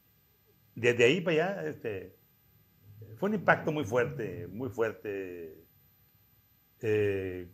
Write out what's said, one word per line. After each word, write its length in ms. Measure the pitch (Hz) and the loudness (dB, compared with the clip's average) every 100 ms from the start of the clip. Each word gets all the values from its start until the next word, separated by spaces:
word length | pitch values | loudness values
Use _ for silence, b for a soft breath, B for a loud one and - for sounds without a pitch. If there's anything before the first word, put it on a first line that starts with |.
| _ _ _ _ _ _ _ - | _ _ _ _ _ _ _ 0
y 60 | |
desde 240 | 117 117 120 | 2 6 6
ahí 160 | 180 | 6
para 140 | 175 156 180 196 | 2 0 0 -2
allá, 80 | 156 | -8
este, 480 | 151 117 98 92 - _ _ _ _ _ _ - - - - | -8 -8 -8 -10 -20 _ _ _ _ _ _ -20 -20 -20 -6
fue 140 | 196 | -2
un 60 | 214 | 0
impacto 360 | 185 165 - | 4 4 2
muy 140 | 151 110 | -2 2
fuerte, 640 | 120 120 139 104 87 87 | 2 2 -2 -6 -6 -10
muy 220 | 98 131 | -8 -8
fuerte. 920 | 107 113 101 110 98 92 87 82 80 85 _ _ _ _ _ _ _ _ _ _ _ | 0 -2 -2 -8 -6 -6 -10 -14 -16 -20 _ _ _ _ _ _ _ _ _ _ _
Eh, 680 | 113 107 101 98 95 90 90 | 0 2 2 0 -4 -8 -12